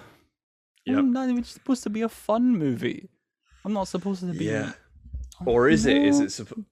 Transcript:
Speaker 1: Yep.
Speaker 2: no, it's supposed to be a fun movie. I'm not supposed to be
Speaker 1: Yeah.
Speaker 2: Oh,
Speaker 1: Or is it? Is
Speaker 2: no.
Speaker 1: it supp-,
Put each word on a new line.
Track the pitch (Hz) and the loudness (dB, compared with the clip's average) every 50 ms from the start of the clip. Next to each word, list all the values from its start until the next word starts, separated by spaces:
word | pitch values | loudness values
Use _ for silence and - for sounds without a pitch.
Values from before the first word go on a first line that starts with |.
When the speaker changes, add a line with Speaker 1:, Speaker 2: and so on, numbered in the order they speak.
| - - - _ _ _ _ _ _ _ _ _ _ _ _ _ - | -20 -20 -20 _ _ _ _ _ _ _ _ _ _ _ _ _ -6
Speaker 1:
Yep. | 254 262 269 277 | -2 0 2 2
Speaker 2:
no, | 254 240 262 262 254 247 | 2 2 0 0 -2 -2
it's | 240 233 - | -2 -4 -6
supposed | - - - - 262 247 - | -12 -8 -4 -2 -2 -2 -2
to | 220 | -4
be | 208 220 226 | -4 -4 -4
a | 226 | -4
fun | - - - - 208 226 247 254 240 180 | -6 -6 -2 0 0 2 4 2 2 2
movie. | 151 139 123 - - 123 - - - - _ _ _ _ _ _ _ _ _ _ - | 2 0 0 0 -2 -4 -4 -6 -12 -18 _ _ _ _ _ _ _ _ _ _ -8
I'm | 190 214 | -4 -4
not | 202 190 - | -4 -4 -4
supposed | - 180 175 202 196 180 | -6 -6 -4 -4 -6 -6
to | 180 180 170 | -6 -6 -6
be | - - | -4 -4
Speaker 1:
Yeah. | - - - - - - - _ _ - - - - - - - - - - 175 | -2 -2 -2 -4 -6 -8 -14 _ _ -20 -20 -18 -14 -12 -12 -12 -12 -12 -6 -2
Speaker 2:
Oh, | 123 117 | 2 4
Speaker 1:
Or | 120 123 147 | 4 6 6
is | 160 156 - | 6 4 4
it? | - 139 143 | 4 4 4
Is | 143 143 143 143 | 4 4 4 4
Speaker 2:
no. | - | 2
Speaker 1:
it | - | 0
supp-, | - - 110 - - 113 - - | -4 -8 -12 -12 -12 -14 -12 -8